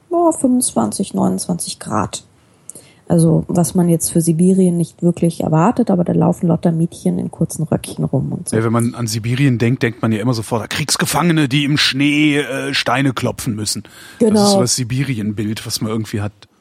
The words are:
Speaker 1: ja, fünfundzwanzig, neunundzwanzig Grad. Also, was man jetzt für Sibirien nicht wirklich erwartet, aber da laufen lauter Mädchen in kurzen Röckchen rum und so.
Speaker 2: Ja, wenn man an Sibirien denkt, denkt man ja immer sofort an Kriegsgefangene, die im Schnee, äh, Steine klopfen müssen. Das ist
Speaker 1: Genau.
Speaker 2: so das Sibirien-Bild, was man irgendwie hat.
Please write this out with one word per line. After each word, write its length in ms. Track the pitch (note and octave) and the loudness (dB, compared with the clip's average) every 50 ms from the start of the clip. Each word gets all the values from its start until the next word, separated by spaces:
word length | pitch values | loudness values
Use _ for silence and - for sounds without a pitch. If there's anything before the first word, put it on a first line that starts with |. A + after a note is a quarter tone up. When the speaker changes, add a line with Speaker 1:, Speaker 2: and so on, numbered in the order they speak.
| _ - | _ -2
Speaker 1:
ja, 200 | E4+ E4+ F4 D#4+ D#4+ | 0 2 2 2 2
fünfundzwanzig, 800 | - - B3 B3+ B3 B3 - - A3+ G#3+ G#3+ G#3+ - F#3+ - - | 2 2 2 2 2 0 0 -2 -2 -2 -2 -2 -4 -6 -4 -2
neunundzwanzig 680 | G3 F#3+ F#3+ F#3+ F#3+ - - F3 F3 - - - - | 0 0 0 0 -2 -2 -4 -4 -4 -4 -10 -10 -12
Grad. 460 | - - - G#2+ - - - - - _ _ _ _ _ _ _ _ - - - - - _ _ _ | -8 -4 -2 -2 -2 -4 -6 -12 -14 _ _ _ _ _ _ _ _ -20 -20 -20 -20 -20 _ _ _
Also, 380 | - F3 E3 E3 E3 D#3+ D#3+ D#3+ | 0 2 4 4 4 4 2 0
was 260 | - - F3+ E3+ - - | 0 0 0 0 2 2
man 140 | F3+ F3 | 2 2
jetzt 240 | E3+ E3 D#3+ - - | 2 2 0 0 0
für 80 | - E3+ | 0 0
Sibirien 560 | D#3+ E3+ D#3+ D#3+ F3+ F#3 F#3+ F#3+ F#3 F3 F3 | 2 2 2 4 4 4 4 4 4 2 2
nicht 260 | E3+ D#3+ - - - | 0 -2 -4 -4 0
wirklich 400 | F3 F3 E3+ - F3 E3 - - | 0 0 2 2 0 0 0 -2
erwartet, 500 | - - D#3 D#3 E3+ A3 - - A3+ - | -2 0 2 4 4 2 2 2 0 2
aber 120 | F#3+ F3 E3+ | 2 0 2
da 80 | F3+ | 0
laufen 360 | E3+ E3+ E3 F3 F3 - F#3 | 2 2 2 2 0 0 0
lauter 260 | E3 E3+ - - F3 E3 | 0 0 2 2 0 2
Mädchen 440 | D#3+ E3 - - - - F3+ F3+ | 2 0 -2 -2 -4 -4 -2 -2
in 140 | F#3 F#3 F3 | -2 -6 -8
kurzen 320 | - - E3 - - - D#3 | -4 -4 -4 -4 -2 -6 -4
Röckchen 400 | - - - - - - - D#3 | -2 -2 -4 -4 -8 -6 -4 -4
rum 300 | - - C3 C#3+ C#3+ - | -2 -2 -2 -2 -2 -6
und 160 | - - - | -8 -6 -2
so. 80 | - | -2
Speaker 2:
Ja, 60 | A2 A2+ | 0 0
wenn 60 | A2+ A2+ | 2 2
man 220 | A#2 A#2 B2 - | 2 0 0 -2
an 120 | A#2+ B2 | -4 -6
Sibirien 500 | G#2+ A2+ A2+ G2+ A#2 B2+ B2 C#3+ C3+ B2 | -4 -4 -4 -4 -2 0 2 2 2 2
denkt, 260 | A2 A#2+ A#2+ C3+ - C3 | 2 2 0 2 2 0
denkt 180 | A2+ G#2+ - | -2 -2 -2
man 100 | - A2+ | -2 -2
ja 80 | A2 G2+ | 0 0
immer 140 | G#2+ C3 A#2+ | 0 -2 -2
sofort 300 | A2 A2 - B2 G#2+ G#2 | -2 -4 -4 -4 -4 -4
an 60 | - | -4
Kriegsgefangene, 800 | - - D3 - - - E3+ - - C#3+ E3 F3 D#3+ D#3 D3 | -6 -6 -4 -4 -2 -2 -2 0 0 2 2 2 2 2 2
die 160 | A#2+ C3+ D3 C#3+ | 2 2 0 2
im 140 | C3+ D3+ | 2 0
Schnee, 600 | C#3 - - C#3 C3+ C#3+ D3 D3 D3 D3+ D3+ C#3+ C#3+ | 0 0 0 0 0 0 2 2 4 2 2 2 0
äh, 340 | C#3 A#2+ C3+ C3+ C3+ C#3 C3+ | -2 -2 -4 -6 -4 -4 -4
Steine 400 | - - A2 A#2+ C3+ C#3 C3+ A2+ | -2 -2 0 0 2 0 0 0
klopfen 420 | - A#2 A2 G#2 - - - G#2 | 0 -4 -4 -4 -4 -6 -6 -4
müssen. 280 | A2 G#2 - - G#2+ - - - - - - - - | -4 -4 -6 -6 -8 -10 -14 -20 -20 -20 -14 -2 2
Das 80 | A#3+ | 2
ist 60 | G#3+ G#3 | 4 4
Speaker 1:
Genau. 120 | G#3+ G3+ | 4 4
Speaker 2:
so 160 | G3+ G3 G3 | 4 4 4
das 140 | F#3 A#2 - | 2 2 0
Sibirien-Bild, 880 | C3+ B2+ A2 B2 C3 C#3 C#3 B2+ G#2+ G2+ G#2+ G#2 A2+ G#2 G#2+ A2 - - | -2 -2 -4 -2 -4 -2 -2 -4 -4 -4 -4 -4 -4 -4 -4 -4 -6 -8
was 140 | A2+ - - | -8 -6 -6
man 120 | A#2 G#2+ | -4 -4
irgendwie 280 | G#2+ A2 G#2+ - - G#2 | -4 -4 -4 -4 -4 -4
hat. 140 | G2+ G#2 _ _ - _ _ _ | -4 -6 _ _ -20 _ _ _